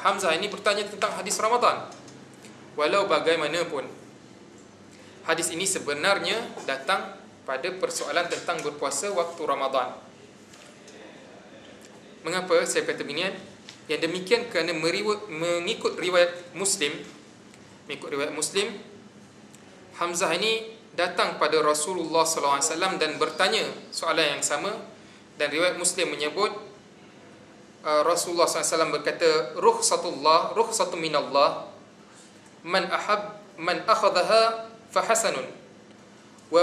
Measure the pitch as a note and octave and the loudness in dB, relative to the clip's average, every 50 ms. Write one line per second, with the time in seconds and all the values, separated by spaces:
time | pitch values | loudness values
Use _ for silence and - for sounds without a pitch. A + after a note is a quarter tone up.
0 | - F#3 G3+ G3+ F#3+ E3+ D#3+ E3+ G3+ G3+ - - - G#3+ G3+ G#3 G#3 G3+ - F#3 | 0 0 2 2 2 0 0 0 -2 -4 -6 -2 0 0 0 0 -2 -6 -6 -2
1 | A3 G3+ - G3 F3+ - - - G#3 A3 A#3+ A#3+ A#3 E3+ C3+ A#2 - - - - | -2 -2 -2 -2 -6 -4 -2 0 0 2 2 4 4 4 2 2 -4 -12 -14 -18
2 | - - - - - - - - - - - - - - - - D3 D#3+ F#3+ G3+ | -18 -20 -20 -20 -20 -20 -20 -20 -20 -20 -20 -20 -20 -12 -4 -2 0 2 2 2
3 | G3 F#3+ D#3+ D3 C#3 D#3+ E3+ D#3+ D3+ C#3+ D#3 F3 E3+ - D#3 C3+ B2 - - - | 2 4 2 2 2 2 2 2 0 -2 -2 -2 -4 -4 -4 -8 -8 -8 -12 -18
4 | - - - - - - - - - - - - - - - - - - - - | -20 -20 -20 -20 -20 -20 -20 -20 -20 -20 -20 -20 -20 -20 -20 -20 -20 -20 -20 -20
5 | - - - - - - E3 E3 E3 - F3 E3 G3 F#3 - D#3 C#3+ C#3+ C#3+ D3 | -20 -20 -20 -8 -2 -2 0 0 0 -2 -2 -2 -2 -2 -2 -2 -2 -4 -2 0
6 | D#3+ G3 G3 F3 E3 F3 G3+ A3+ A#3+ - - - - - C3+ C3+ - - F#3+ G#3 | 2 2 2 2 0 -2 -2 -4 -4 -6 -10 -10 -6 -6 -6 -4 -2 -2 -2 -2
7 | - - - - - - - - - - C3 C3 E3 F#3 F#3 F#3 E3+ D#3+ - - | -2 -6 -12 -16 -18 -20 -20 -16 -8 -6 -6 -4 -4 -6 -6 -4 -4 -4 -4 -4
8 | D#3 C#3 D3+ E3+ F3+ F3 - - - - E3+ D#3+ D3+ D3 C#3+ - C#3+ C3+ - - | -4 -2 0 0 0 -2 -4 -6 -4 -4 -4 -4 -4 -6 -6 -4 -4 -4 -4 -4
9 | G3+ G3+ G3 F3 E3+ E3+ - - D3+ C#3+ C#3 C3+ C#3 C3 B2+ C3 B2 B2 - - | -4 -2 -2 -2 -2 -2 -4 -6 -2 -2 -2 0 0 0 0 0 -2 -2 -6 -12
10 | - - - - - - - - - - - - - - - - - - - - | -16 -20 -20 -20 -20 -20 -20 -20 -20 -20 -20 -20 -20 -20 -20 -20 -20 -20 -20 -20
11 | - - - - - - - - - - - - - - - - - - - - | -20 -20 -20 -20 -20 -20 -20 -20 -20 -20 -20 -20 -20 -20 -20 -20 -20 -20 -20 -20
12 | - - - - - D#3+ F3 F#3 F3+ F3+ E3+ E3+ F#3 F3+ - E3 - D#3 D3 - | -20 -20 -20 -14 -8 -6 -4 -4 0 2 2 2 2 2 0 0 0 -2 -2 -4
13 | D3 C3+ C#3+ D#3+ F3+ G3 - - - - - - - - - - - - D3+ D3 | -4 -6 -4 -4 -4 -4 -4 -8 -12 -16 -20 -20 -20 -20 -20 -14 -8 -6 -4 -2
14 | E3 E3 F3 F#3 F3+ F#3 A#3 A#3 G3 - - E3+ D#3+ F3 E3+ D#3+ D#3+ E3 F3+ G3+ | -2 -2 -2 -2 -2 0 0 0 0 0 -2 -2 -2 -2 -2 0 0 0 0 0
15 | G#3 G#3 G#3 G3+ - - D#3 D#3 E3 F3 E3+ F3 E3+ G3 A3+ - - A3 - - | 0 -2 -2 -4 -4 -10 -8 -4 -2 -2 -2 -2 -2 -4 -4 -2 -2 -4 -2 -2
16 | D#3+ F3+ F3+ F3 F3 F3 - - - - - D#3+ G3 G3 - - D3 C#3+ D#3+ - | -2 2 6 6 6 4 2 -4 -12 -12 -8 -4 -2 -2 0 0 0 -2 -2 -4
17 | - - - - - - - - - - - - - - - - - - C#3+ C3+ | -10 -14 -16 -20 -20 -20 -20 -20 -20 -20 -20 -20 -20 -20 -20 -18 -12 -12 -10 -10
18 | - - D3 C#3 C#3+ C#3+ C#3+ D3+ D3+ - F#3 G3 G#3 A#3 G3+ - - - - - | -8 -6 -4 -2 -2 -2 -4 -4 -4 -2 -2 -2 -2 -2 -4 -10 -14 -18 -20 -20
19 | - - - - - - - - - - - - - - - - - - - - | -20 -20 -20 -20 -20 -20 -20 -20 -20 -20 -20 -20 -20 -20 -20 -20 -20 -14 -8 -4
20 | E3+ F3 F3 F3+ G3 D#3+ E3 F3+ G#3 A3 A3+ A3+ - - - - - - - E3+ | -4 -4 -2 0 0 0 2 2 0 0 0 -2 -4 -8 -14 -18 -20 -10 -4 -2
21 | F3 F#3 - - G#3+ F3+ E3+ - D#3+ D3 D3+ D#3 D3+ D3+ D3+ D3+ - F#3+ F#3 F3+ | -2 0 2 2 0 0 2 0 0 2 4 4 4 4 2 2 0 -2 -4 -4
22 | E3 D#3 D#3 E3 D#3+ D#3 - E3 C#3+ C#3+ C#3 C#3 - - D#3+ E3 F#3+ F#3+ F#3 - | -4 0 2 2 4 2 2 0 2 2 2 2 2 0 0 0 0 0 0 0
23 | D#3 D#3 D3 C#3+ D3+ D#3 - - F#3 G3+ A3 G3+ D#3 C#3 C3+ - - - - - | 0 0 0 0 -2 -2 0 2 2 2 2 2 0 -2 -6 -10 -12 -12 -10 -4
24 | F3+ E3 D#3 E3 D#3 D3 C#3 C#3 C3 - D3+ D3 E3+ G3 A3 A3+ - - - - | -2 0 2 2 2 2 2 0 -2 -2 -2 -2 -2 -4 -6 -6 -10 -14 -18 -20
25 | - - - - - - - - D3+ C#3+ C#3 D#3 F3 F3+ E3 - F3 - - F#3+ | -20 -20 -20 -20 -20 -14 -6 -4 -2 -2 0 2 2 2 0 0 -2 -2 0 0
26 | E3+ D3+ D3 C#3 D3 D3+ D3 F3 G#3 - - - - - - - - - - - | 0 -2 -2 -2 -4 -4 -2 0 0 -2 -2 -4 -12 -16 -20 -20 -20 -20 -20 -20
27 | - - - - - - - - - - - - - - - - - D#3 D3+ D3+ | -20 -20 -20 -20 -20 -20 -20 -20 -20 -20 -20 -20 -20 -20 -16 -8 -2 2 2 4
28 | D3 D#3+ F3 E3 - F3+ E3+ E3+ D#3+ - - E3 D3 - E3+ D#3+ E3 D#3+ D3 C#3+ | 4 4 2 2 0 -2 2 2 2 2 2 0 0 0 2 2 2 2 0 -2
29 | - E3 D3 - F3 D#3+ D#3 D#3 D#3+ - - - F#3 A3+ A3+ A3+ - - F3+ - | -2 -2 -2 2 4 4 4 4 2 -2 -2 2 4 4 4 4 4 2 2 2
30 | - F3 D3 C3+ C#3+ D#3 D#3+ E3+ - - - G3+ A3 A3 - - F#3 F3+ F3+ E3+ | 0 -2 -4 0 4 6 6 6 4 2 0 0 0 0 2 0 0 0 -2 -4
31 | D#3+ D#3+ D3+ C#3+ C3 B2+ C3 C#3 D3 D#3+ D#3 - - - - - - - - - | -2 0 0 0 0 2 4 4 4 4 4 0 -8 -12 -16 -18 -20 -20 -20 -20
32 | - - - - - - - - - - - - - E3 F3+ F#3+ F3 F3 E3+ E3 | -20 -20 -20 -20 -20 -20 -20 -20 -20 -20 -20 -16 -6 0 0 0 0 0 -2 -2
33 | - G#3 G#3 G3+ - - - - - - - - D#3+ F3+ E3+ D#3+ - - G#3 - | 0 0 0 0 -2 -4 -12 -14 -18 -20 -12 -6 -2 -2 -2 0 4 4 4 6
34 | G#3 G3 F#3+ F3+ F3 F3 G#3+ A3 A3 A3+ A3+ - - - - - - - - F#3+ | 4 4 4 4 4 6 6 6 6 4 2 -2 -8 -12 -16 -20 -10 -2 0 0
35 | F3+ - A3+ A3 G#3+ F#3 D3+ C3+ B2 - - - - - - - - - - - | 2 2 2 2 2 0 -2 -2 -6 -8 -10 -16 -20 -20 -20 -20 -20 -20 -20 -20
36 | - - - - - - - - - - D#3 E3+ | -20 -20 -20 -20 -20 -20 -20 -20 -6 2 4 4